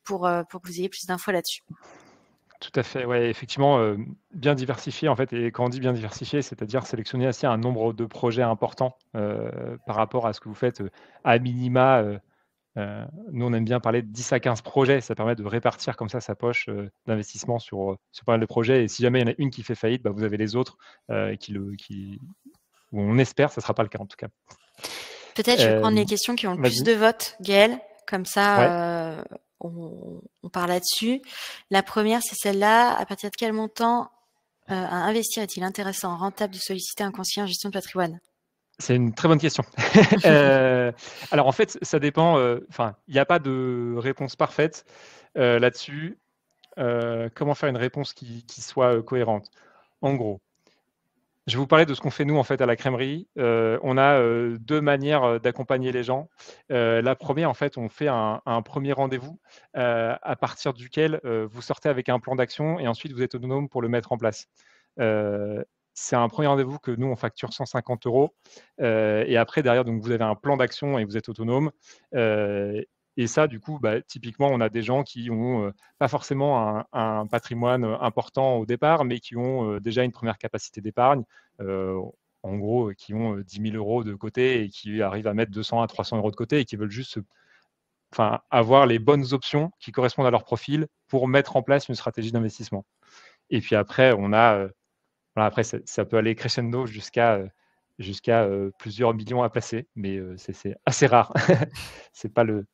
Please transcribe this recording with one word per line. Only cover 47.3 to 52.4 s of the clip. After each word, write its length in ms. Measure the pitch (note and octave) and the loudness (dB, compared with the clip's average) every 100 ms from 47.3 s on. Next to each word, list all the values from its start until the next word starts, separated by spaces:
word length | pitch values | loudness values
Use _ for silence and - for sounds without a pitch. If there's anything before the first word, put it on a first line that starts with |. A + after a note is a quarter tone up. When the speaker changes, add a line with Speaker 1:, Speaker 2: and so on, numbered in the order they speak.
Speaker 2:
comment 220 | - D3 C#3+ | -4 -2 0
faire 140 | D3 | -2
une 80 | B2 | -2
réponse 360 | B2+ D3 C3+ | -2 -4 -8
qui, 320 | - B2 A#2 A#2 | -10 -16 -16 -16
qui 160 | - | -18
soit, 360 | - - B2 A#2 | -6 2 4 4
euh, 40 | |
cohérente ? 480 | A2+ B2+ A2+ G#2 - _ _ _ _ _ | 0 0 0 -2 -6 _ _ _ _ _
En 120 | C#3 | 0
gros, 280 | C#3 G#2+ G2 _ _ _ _ _ _ _ _ _ _ - | 0 -2 -6 _ _ _ _ _ _ _ _ _ _ -6
je 60 | |
vais 60 | A#2 | -4
vous 80 | C#3 | 4
parler 180 | D#3+ E3 | 6 6
de 80 | |
ce 80 | C3+ | 0
qu'on 100 | D3 | -4
fait, 120 | - C#3+ | -2 0
nous, 120 | |
en 60 | D3+ | 0